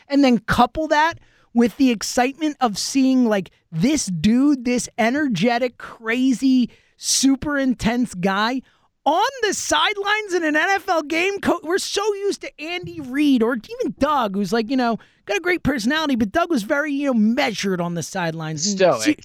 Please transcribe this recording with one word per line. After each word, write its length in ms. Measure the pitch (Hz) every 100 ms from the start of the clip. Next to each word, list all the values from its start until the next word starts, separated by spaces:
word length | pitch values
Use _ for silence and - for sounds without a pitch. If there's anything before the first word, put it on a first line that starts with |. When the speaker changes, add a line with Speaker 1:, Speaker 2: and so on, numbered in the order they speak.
| -
Speaker 1:
And 160 | 277
then 160 | 277 233
couple 480 | - - 247 - 311
that 280 | 302 320 339 _ _ _
with 240 | 233 233 -
the 120 | 262
excitement 640 | 226 - - 254 277 311 285
of 180 | 247 190
seeing, 480 | - 269 262 262 240
like, 240 | 208 180 _ _
this 340 | 160 214 302 -
dude, 580 | 175 208 240 285 277
this 240 | 240 247 - -
energetic, 800 | 226 269 294 185 226 240 254 -
crazy, 920 | - - 220 247 262 240 269 254 240 - _ _
super 600 | - - 269 269 302 285
intense 560 | 269 240 214 240 247
guy 480 | 180 185 190 220 262 - _ _ _
on 220 | - 320 466 539
the 100 | 427
sidelines 800 | 320 - 302 349 403 392 427 427
in 100 | 359
an 100 | 311
N 140 | 302 349
F 180 | 392 -
L 140 | 330
game. 380 | 302 320 370 403
Co-, 180 | - -
we're 140 | 302 381
so 240 | - - 427
used 260 | 403 403 330
to 180 | - -
Andy 400 | 302 359 349 339
Reid 420 | 262 262 302 254
or 120 | 220 254
even 400 | - 480 381 -
Doug, 380 | 277 294 220 196
who's, 160 | 196
like, 180 | 226 220
you 60 | 269
know, 200 | 240 214 - _
got 120 | - 403
a 20 |
great 240 | 349 359
personality, 500 | - 285 208 311 311
but 160 | 247 220
Doug 200 | 320 349
was 120 | 302
very, 300 | 202 285 311
you 140 | 277 285
know, 80 |
measured 680 | 240 214 247 277 185 196 180
on 140 | 175
the 80 | 170
sidelines 600 | 151 196 170 165 156 156 180
and 100 | 190
Speaker 2:
Stoic, 240 | 185 -
Speaker 1:
se-, 140 | - -